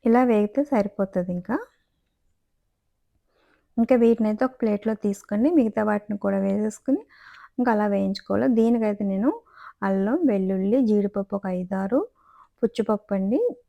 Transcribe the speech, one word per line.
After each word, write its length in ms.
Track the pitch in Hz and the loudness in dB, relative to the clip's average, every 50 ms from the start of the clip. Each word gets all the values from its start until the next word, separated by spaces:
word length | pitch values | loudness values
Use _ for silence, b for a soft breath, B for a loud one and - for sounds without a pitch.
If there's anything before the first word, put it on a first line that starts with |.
| _ | _
ఇలా 180 | 233 226 247 254 | 4 4 4 4
వేగితే 380 | 247 226 208 208 208 - 269 285 | 4 2 2 2 0 -2 -4 -2
సరిపోతది 680 | 285 269 214 202 202 - - 196 196 - 185 180 185 | 0 0 -2 -2 -2 -4 -4 -6 -4 -2 -6 -4 -4
ఇంకా. 240 | 180 180 175 - 240 392 480 _ _ _ _ _ _ _ _ _ _ _ _ _ _ _ _ _ _ _ _ _ _ _ _ _ _ _ _ _ _ _ _ _ _ _ _ _ _ _ _ _ _ | -6 -8 -6 -6 -6 -6 -8 _ _ _ _ _ _ _ _ _ _ _ _ _ _ _ _ _ _ _ _ _ _ _ _ _ _ _ _ _ _ _ _ _ _ _ _ _ _ _ _ _ _
ఇంకా 180 | 233 233 - 262 | -2 2 4 4
వీటినైతే 500 | 240 233 233 233 226 220 214 214 214 262 | 6 6 4 4 4 0 -2 0 -2 -2
ఒక 100 | 254 262 _ | -4 -2 _
ప్లేట్‌లో 320 | 240 220 208 208 - 220 220 | -2 -2 -2 -2 -2 -4 -4
తీసుకొని 560 | - - 208 196 - - - 202 208 240 311 | -2 -4 -4 -4 -4 -8 -6 -2 0 2 4
మిగతా 320 | 359 311 233 220 - 226 214 | 4 4 2 2 0 -2 0
వాటిని 340 | 214 208 208 208 - 208 | 0 0 -2 -2 -6 -8
కూడా 200 | 196 - 202 196 196 | -4 -2 -2 0 0
వేసేసుకొని 640 | 196 196 196 208 214 214 - - _ - 269 415 - B B B B B B B B B B - | 0 0 0 0 -2 -4 -6 -6 _ -2 -2 -2 -2 B B B B B B B B B B -2
ఇంకా 120 | 247 247 | 0 0
అలా 160 | 220 208 208 | 2 2 0
వేయించుకోవాలి. 600 | 208 202 196 196 190 196 - _ - 196 208 240 269 240 | 0 0 0 -2 -2 -4 -6 _ -4 -2 0 0 2 2
దీనికైతే 480 | 226 226 226 240 233 226 208 208 208 214 | 2 2 2 2 0 0 -2 -2 -4 -4
నేను 260 | 196 190 190 220 285 440 466 B B B B B B B _ 202 | -4 -2 0 0 -2 -2 -4 B B B B B B B _ -2
అల్లం, 340 | 196 190 190 190 208 254 359 349 | -2 0 0 0 0 0 0 0
వెల్లుల్లి, 580 | 262 208 196 190 185 190 190 190 196 226 277 254 | 0 2 0 0 0 -2 -2 0 0 2 2 2
జీడిపప్పు 500 | 214 214 208 196 202 - 202 196 _ 202 | 2 2 2 0 -2 -4 -6 -6 _ -8
ఒక 120 | 196 196 | -6 -6
ఐదారు, 520 | 190 180 180 180 180 196 190 196 196 240 285 415 - b b b b b b b b b _ - | -6 -6 -6 -6 -6 -4 -4 -4 0 0 -2 -2 -2 b b b b b b b b b _ -4
పుచ్చిపప్పు 500 | 226 _ - 214 - 214 202 _ _ 196 | -2 _ -2 -2 -2 -2 -4 _ _ -4
అండి 280 | 196 190 196 233 349 480 480 - - _ | -2 -2 0 0 0 0 -2 -4 -8 _